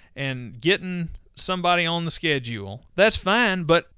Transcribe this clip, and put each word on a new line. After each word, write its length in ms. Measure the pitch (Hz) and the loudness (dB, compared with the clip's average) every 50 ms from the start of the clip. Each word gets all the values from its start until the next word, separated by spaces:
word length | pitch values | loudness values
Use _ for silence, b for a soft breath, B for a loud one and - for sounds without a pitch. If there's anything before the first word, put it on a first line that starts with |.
| b b b | b b b
and 460 | - 139 135 131 123 123 113 123 117 | -8 -8 -6 -8 -8 -10 -14 -12 -4
getting 480 | - 170 196 - 175 185 180 175 165 165 - - _ _ - | -2 0 0 -2 -2 -8 -6 -6 -8 -8 -10 -16 _ _ -14
somebody 500 | - - - 185 180 175 175 175 175 170 | -8 -4 -2 2 4 4 4 4 4 2
on 180 | 165 170 170 170 | 0 0 -2 -2
the 60 | 160 | -4
schedule, 720 | - - - 160 147 135 120 117 117 104 98 98 104 123 _ _ - | -4 -2 0 0 0 0 -2 -6 -8 -8 -10 -10 -12 -14 _ _ 2
that's 200 | 170 202 220 - | 4 4 4 4
fine, 480 | - - 185 208 240 240 202 185 185 165 | 0 -2 0 2 2 2 2 0 0 2
but 240 | 147 165 170 - _ _ | 2 2 2 2 _ _